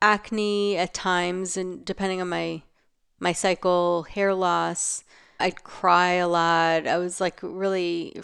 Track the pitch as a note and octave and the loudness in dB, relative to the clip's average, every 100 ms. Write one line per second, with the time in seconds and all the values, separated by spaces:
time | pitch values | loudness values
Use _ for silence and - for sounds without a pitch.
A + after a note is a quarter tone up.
0 | G#3 G#3 - A3 G#3 G#3 G3+ F#3+ F3+ - | 2 2 -2 -4 -2 0 0 0 -2 -2
1 | F#3+ F3+ F3 F#3 F#3 F#3+ F#3 F3+ - F#3+ | 0 0 0 -4 -4 -6 -6 -8 -8 -4
2 | G3 F#3 F3+ E3+ E3 E3 - _ _ _ | -2 -2 -4 -4 -4 -8 -12 _ _ _
3 | _ _ F3 E3 G3 F3+ F#3 F3+ F3 F3 | _ _ -2 0 0 0 2 2 4 0
4 | D#3 - G3 F#3+ F3+ E3+ E3+ F3 - - | -2 -2 0 2 2 2 0 -2 -6 -6
5 | - - - _ F#3 - - - F#3 F3 | -12 -20 -20 _ -4 -4 -14 -2 4 4
6 | F3+ F3+ F3+ E3+ E3 E3 E3 E3 D3+ E3 | 4 2 2 2 4 4 4 2 0 -2
7 | F3+ F3 F#3 - F3+ F#3 G3 F#3+ F3 E3+ | -2 -2 -4 -4 -10 -4 -2 0 -2 -4
8 | E3 - | -6 -12